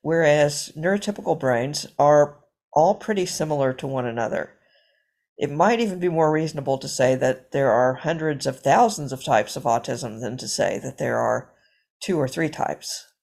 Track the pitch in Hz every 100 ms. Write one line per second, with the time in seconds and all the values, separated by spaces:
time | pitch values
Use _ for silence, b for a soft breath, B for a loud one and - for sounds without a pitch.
0 | 147 165 156 147 147 147 - 151 165 202
1 | 208 202 170 165 131 120 131 147 - -
2 | 143 151 147 - _ _ _ 147 165 202
3 | - 208 180 - 156 147 135 127 139 131
4 | 123 117 117 - - _ _ _ _ _
5 | _ _ _ _ 147 143 185 233 226 185
6 | 180 160 160 156 160 151 139 135 135 -
7 | 127 131 131 127 _ 147 135 113 127 131
8 | 151 165 156 139 135 143 139 165 233 202
9 | 143 131 - 117 107 - 117 117 - 120
10 | 120 110 117 127 104 - - - - -
11 | 123 117 117 120 - b b b b _
12 | - 175 135 170 160 - - - - -
13 | - _